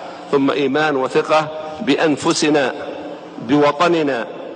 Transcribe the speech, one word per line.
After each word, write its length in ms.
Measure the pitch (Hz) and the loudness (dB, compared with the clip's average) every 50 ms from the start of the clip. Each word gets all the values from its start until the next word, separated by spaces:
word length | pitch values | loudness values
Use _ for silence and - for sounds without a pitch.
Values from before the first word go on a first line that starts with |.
| - - - - - - | -12 -14 -14 -14 -4 0
ثم 200 | - 143 139 135 | 0 2 2 2
إيمان 440 | - 139 143 131 135 151 156 156 143 | 2 2 0 0 2 0 0 0 0
وثقة 560 | 131 131 123 - 156 151 156 156 156 156 147 - - - - - - | 0 -2 0 0 0 2 2 2 2 2 0 -4 -10 -10 -10 -10 -4
بأنفسنا، 920 | 113 117 143 - 160 160 143 - - 175 165 - 160 151 151 147 135 - - - - - - - - - - - - - - - | -2 0 0 2 2 2 2 2 0 0 0 2 2 2 4 4 2 0 -2 -6 -8 -10 -10 -10 -12 -12 -12 -14 -14 -16 -14 -10
بوطننا، 840 | 117 113 135 147 147 147 143 175 175 175 170 165 151 139 131 117 107 - - - - - - | -2 2 4 4 4 4 4 4 2 4 4 2 2 0 0 -2 -4 -6 -8 -12 -12 -14 -12